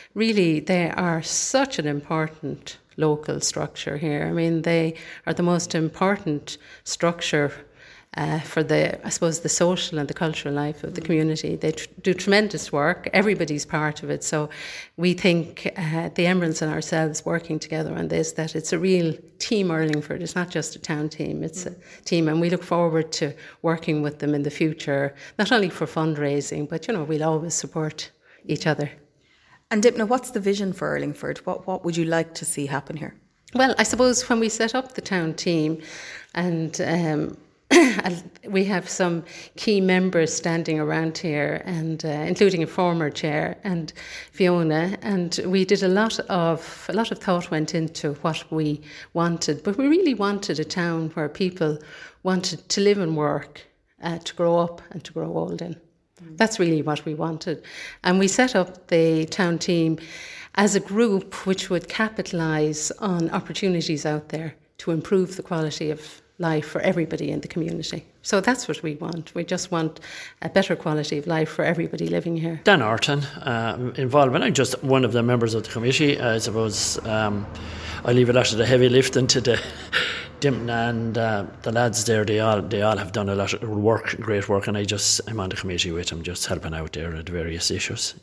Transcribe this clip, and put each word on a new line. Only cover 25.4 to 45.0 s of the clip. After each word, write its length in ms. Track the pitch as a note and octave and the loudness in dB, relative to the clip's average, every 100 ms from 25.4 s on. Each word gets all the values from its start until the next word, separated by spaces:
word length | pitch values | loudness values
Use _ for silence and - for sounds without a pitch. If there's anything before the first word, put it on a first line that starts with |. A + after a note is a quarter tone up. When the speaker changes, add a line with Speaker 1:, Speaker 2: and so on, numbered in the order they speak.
| G3+ | 2
Speaker 1:
only 180 | A#3+ F#3 | 2 2
for 180 | - D#3+ | -2 -4
fundraising, 840 | E3 D#3+ D3 D3 C#3+ C#3 D3+ D3 | 0 0 0 0 0 -2 -6 -6
but, 180 | E3 - | -6 -4
you 60 | |
know, 100 | G#3+ | -2
we'll 200 | D3 D#3 | -2 0
always 320 | D#3+ D#3 E3 - | 2 0 -2 -4
support 560 | D3 E3 D#3 - - _ _ - - | -4 -4 -4 -6 -14 _ _ -16 -6
each 220 | D3 E3 | -2 0
other. 240 | D3 C#3+ - _ _ _ _ _ - _ | 0 -2 -8 _ _ _ _ _ -20 _
Speaker 2:
And 100 | G#3+ | 4
Dipna, 240 | A#3 A#3 G#3+ | 4 4 2
what's 220 | B3+ B3+ | 0 0
the 100 | G#3+ | -2
vision 320 | G3 G3+ F#3+ | 0 0 -2
for 240 | E3+ D3+ D3 | -2 -2 -2
Urlingford? 440 | C#3+ D3+ C#3+ D3 - | -4 -6 -6 -6 -6
What, 200 | - - | -6 -4
what 180 | F#3 | -4
would 140 | F3 E3+ | -2 -2
you 80 | D#3+ | 2
like 300 | E3 D#3+ - | 0 0 -6
to 100 | D#3 | -6
see 220 | - C#3 | -4 -2
happen 280 | C3+ - D#3 | -4 -4 -10
here? 180 | D#3 - _ _ - - | -10 -14 _ _ -4 2
Speaker 1:
Well, 180 | C4 G#3+ | 2 4
I 40 | |
suppose 460 | G#3+ A3+ B3+ A#3+ - | 2 4 4 4 2
when 100 | A#3 | 2
we 100 | A3+ | 2
set 260 | - A3+ B3+ | 0 0 -2
up 180 | B3+ | -4
the 80 | - | -10
town 320 | - F#3 D#3+ | -4 -2 0
team, 460 | D#3 F#3 E3 D#3 D#3+ - - - - - - | -2 0 2 0 -2 -8 -16 -16 -16 -10 -4
and, 440 | F3 E3 D#3+ - | 0 0 -2 -2
um, 560 | D#3+ E3+ D#3+ D3+ - - _ _ - | 0 0 2 0 -2 -8 _ _ 6
<clears throat> 760 | E4 C4+ G3 F#3 E3+ - - - | 8 8 4 -2 -4 -10 -16 -2
we 180 | F#3+ G3 | 0 2
have 220 | F#3 F3 | 0 -2
some 360 | - F3+ E3+ - - - - | 0 0 0 -6 -16 -18 -4
key 260 | - G3+ | 2 4
members 500 | F#3 F#3 F#3 F3+ D#3+ | 6 4 4 4 2
standing 460 | - F3 E3 E3 D#3 | 0 -2 -2 0 0
around 380 | D3+ D#3+ D#3+ D#3+ | 0 0 -2 -2
here, 440 | E3+ D3 D3 D3+ - | -2 -2 -2 -2 -4
and, 380 | E3 D#3+ D#3 D#3+ | -4 -4 -4 -4
uh, 40 | |
including 520 | D3 D#3+ F3 G3+ F#3 | -4 -2 4 4 4
a 40 | D#3 | 0
former 420 | - F3+ E3+ D3+ | 0 2 2 -2
chair 480 | C#3+ D#3+ D3+ D#3+ - | -2 -2 -2 -2 -4
and 280 | G3+ F3 D#3+ - - - - | -4 -4 -6 -12 -16 -16 -12
Fiona, 680 | - F3+ F3 D#3+ D#3 E3+ G3+ | 2 4 4 4 2 0 -2